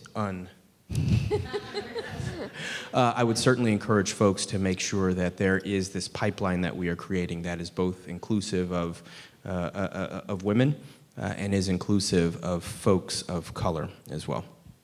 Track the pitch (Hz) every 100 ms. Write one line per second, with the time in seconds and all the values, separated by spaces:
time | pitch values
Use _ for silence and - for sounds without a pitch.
0 | - - 104 92 90 - _ _ - -
1 | - - - 403 - 403 - 403 - 480
2 | - - - 349 - - - - - 135
3 | 120 117 120 113 - 123 120 104 - 107
4 | 95 - 104 95 - 98 95 92 - 101
5 | 95 90 90 90 98 95 92 98 92 98
6 | - - 107 98 98 90 87 73 87 87
7 | - 92 87 85 87 87 85 - 92 92
8 | - 87 - 107 95 92 90 87 85 85
9 | - - - - 98 92 87 98 95 95
10 | 90 92 - 98 98 107 135 147 - -
11 | - - 98 - 101 98 92 90 - 104
12 | 95 95 85 82 - 87 - - - 95
13 | - - - 87 80 - 95 80 73 -
14 | - 78 - 62 - - - -